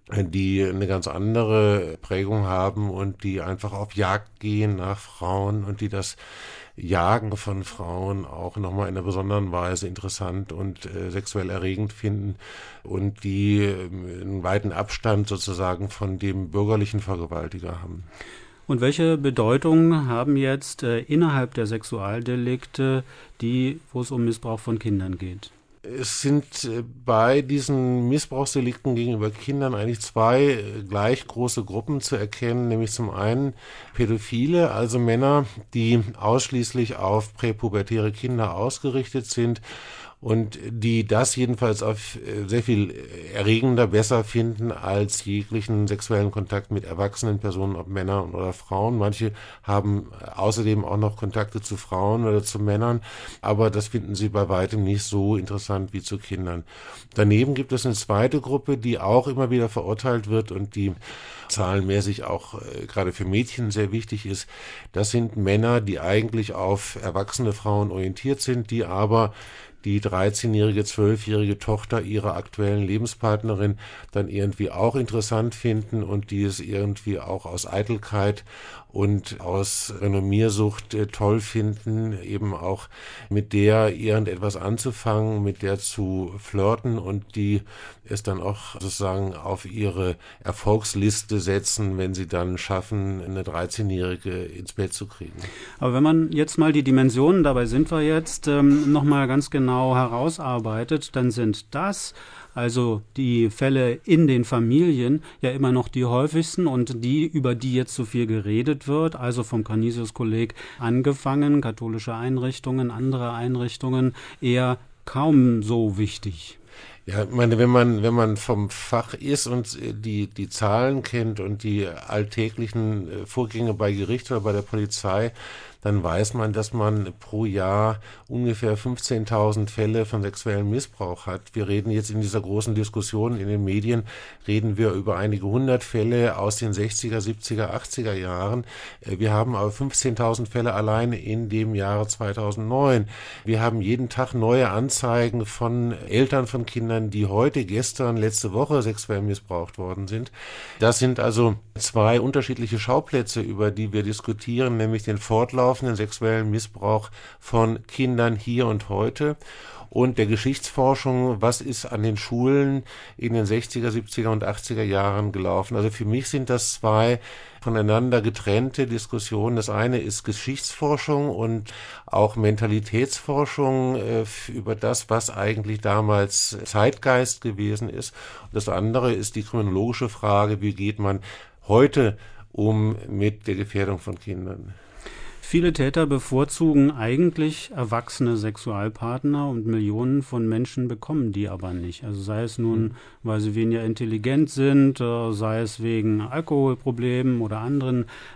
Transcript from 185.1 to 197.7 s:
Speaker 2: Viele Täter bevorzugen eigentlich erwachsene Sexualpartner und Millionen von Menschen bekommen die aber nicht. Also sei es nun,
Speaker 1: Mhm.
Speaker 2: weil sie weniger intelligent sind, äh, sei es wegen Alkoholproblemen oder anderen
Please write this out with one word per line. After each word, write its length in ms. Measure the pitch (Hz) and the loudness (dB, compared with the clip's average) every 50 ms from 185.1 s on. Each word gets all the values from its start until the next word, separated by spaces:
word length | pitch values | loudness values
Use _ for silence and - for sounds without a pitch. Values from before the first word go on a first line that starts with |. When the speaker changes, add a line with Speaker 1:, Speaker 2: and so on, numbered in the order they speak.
| - - - - - - - | -14 -12 -12 -12 -12 -14 -6
Speaker 2:
Viele 260 | - - 170 170 175 | 0 2 4 4 4
Täter 360 | 165 - 135 135 139 165 160 143 | 2 2 0 2 2 2 2 2
bevorzugen 800 | 139 135 - - 131 127 143 147 - - 165 160 151 143 139 143 | 2 0 0 0 2 2 2 2 0 2 4 6 8 8 6 6
eigentlich 800 | 151 127 110 113 123 139 175 175 156 - 156 156 156 - - - 254 | 4 2 0 0 2 4 4 2 2 2 0 -2 -2 -4 -10 -10 -4
erwachsene 640 | 156 123 110 117 117 120 - - - 131 120 117 110 | -4 -2 0 0 -2 -2 -4 -4 -2 0 0 0 0
Sexualpartner 1080 | 104 110 107 - - 123 107 101 101 110 107 - 117 117 120 131 - 147 147 143 143 143 | 0 -2 -4 -6 -6 -6 -4 -2 -2 -4 -4 -6 -6 -6 -4 -2 0 0 0 0 0 -2
und 180 | 127 117 107 113 | -2 -2 -2 0
Millionen 560 | 113 110 107 101 104 113 123 127 135 143 135 | 0 0 2 0 0 0 0 2 2 2 0
von 260 | - 127 120 113 110 | 0 -2 -2 0 0
Menschen 380 | 110 113 127 123 - - 127 120 | 2 0 0 -2 -2 -2 -2 -2
bekommen 440 | 120 107 - - 156 156 131 110 | -4 -6 -6 -4 -2 0 0 0
die 160 | 98 98 104 98 | 0 -2 -2 -4
aber 260 | 92 92 92 92 90 | -4 -6 -6 -6 -6
nicht. 320 | 90 85 87 85 - - | -6 -6 -6 -8 -8 -8
Also 160 | 110 104 98 | -8 -6 -6
sei 200 | 98 101 107 107 | -4 -4 -4 -2
es 160 | 117 113 110 - | -4 -4 -2 -2
nun, 240 | 117 113 113 110 | 0 0 2 2
Speaker 1:
Mhm. 100 | 113 110 117 - - - - - | 0 -2 -4 -8 -18 -20 -18 -10
Speaker 2:
weil 180 | - 117 110 110 | -6 -2 -2 0
sie 140 | 104 107 104 | 0 0 0
weniger 300 | 110 113 113 117 113 113 | 0 2 2 0 0 0
intelligent 640 | 113 113 - 123 110 110 110 107 123 135 147 156 - | -2 -4 -2 -4 -4 -4 -2 -2 0 2 2 2 2
sind, 500 | - 139 135 139 139 139 139 135 131 - | 2 2 2 4 6 6 6 6 4 2
äh, 320 | 127 117 117 117 117 113 | -2 -2 0 0 0 -2
sei 280 | 110 101 110 110 110 110 | -2 0 0 0 0 0
es 240 | 117 107 - - 113 | -2 -4 -4 -4 -4
wegen 380 | 117 117 113 104 110 107 107 | -2 0 0 2 2 2 0
Alkoholproblemen 1200 | 107 117 127 156 165 - 156 143 135 131 127 123 - 135 123 117 120 127 123 123 127 131 127 120 | 0 -2 -4 -6 -2 0 2 2 4 2 2 0 -2 -4 -2 -2 0 0 0 2 2 2 2 2
oder 180 | 117 107 107 110 | 0 -2 -4 -4
anderen 460 | 110 131 | -2 -2